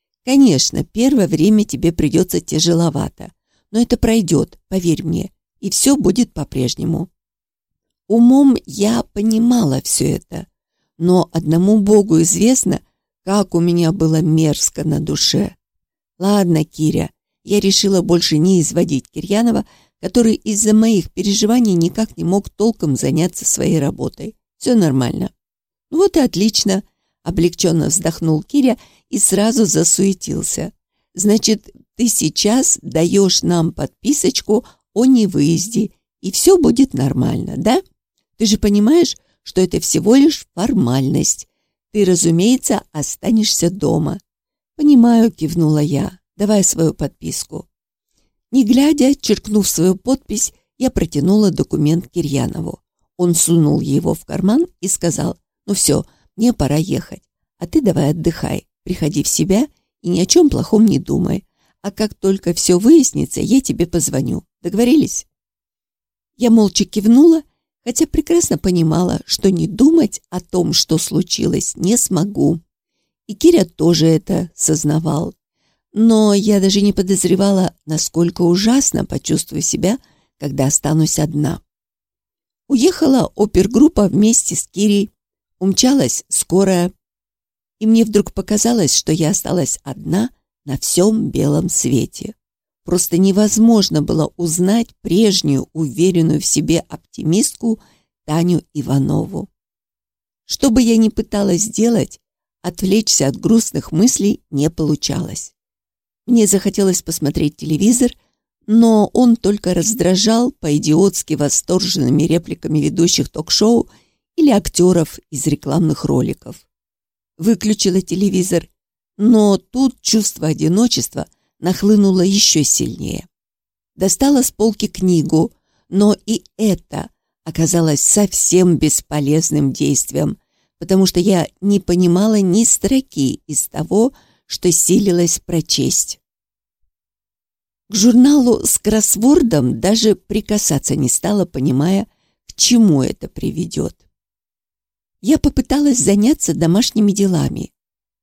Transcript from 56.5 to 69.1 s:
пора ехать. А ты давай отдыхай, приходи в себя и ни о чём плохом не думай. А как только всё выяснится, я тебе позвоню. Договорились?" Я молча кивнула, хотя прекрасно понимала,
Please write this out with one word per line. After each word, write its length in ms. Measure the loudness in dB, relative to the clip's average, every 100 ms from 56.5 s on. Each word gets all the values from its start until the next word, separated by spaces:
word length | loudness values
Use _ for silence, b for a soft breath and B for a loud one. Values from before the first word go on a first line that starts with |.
пора 240 | 0 0 -2
ехать. 460 | -2 -6 -8 -18 _ _ _ -16
А 80 | -4
ты 140 | -2
давай 300 | 0 0 0
отдыхай, 560 | -2 -4 -4 -6 -8 -10 _
приходи 380 | -10 -6 -4 -4
в 60 | -4
себя 380 | -2 0 0 -2 _ _ _
и 80 | -4
ни 100 | -2
о 60 | 2
чём 240 | 4 4
плохом 340 | 0 0 2
не 140 | 4 2
думай. 480 | -2 -4 -2 -4 -8 _ _ _
А 100 | -12
как 240 | -6 -6
только 380 | -4 -2 -2 -4
всё 260 | -2 0 2
выяснится, 640 | 6 6 4 -2 -6 -4
я 200 | 0 0
тебе 260 | 0 -4 -4
позвоню. 580 | -4 -4 -4 -4 -6 -10 _
Договорились?" 640 | -6 -2 2 2 0 -4 -12 _ _ _ _ _ _ _ _ _ _ -2
Я 140 | 2
молча 340 | 4 2 0
кивнула, 580 | -4 -2 4 6 6 4 -2 _ _ _
хотя 220 | -8 -4 -4
прекрасно 520 | -4 -2 0 0 -2
понимала, 640 | -2 0 0 0 -2